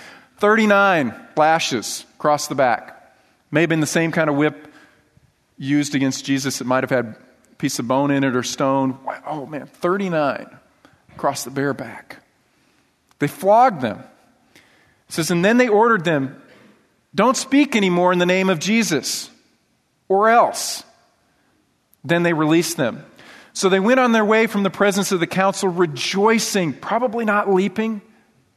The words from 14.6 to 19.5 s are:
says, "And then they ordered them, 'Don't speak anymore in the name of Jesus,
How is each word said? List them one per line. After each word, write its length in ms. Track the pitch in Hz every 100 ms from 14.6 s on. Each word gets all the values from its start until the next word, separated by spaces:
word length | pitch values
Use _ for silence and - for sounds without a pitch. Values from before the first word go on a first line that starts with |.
| _ _ _ _ _
says, 160 | - 165
"And 140 | 175
then 140 | 190 240
they 100 | 247
ordered 380 | 208 233 220 165
them, 360 | 151 135 - - - - _ _ _ _
'Don't 220 | 143 226 254
speak 400 | - 277 285 226
anymore 380 | 196 175 180
in 60 | 180
the 60 | 175
name 240 | 185 190
of 100 | 175
Jesus, 680 | 165 226 190 147 - - - _ _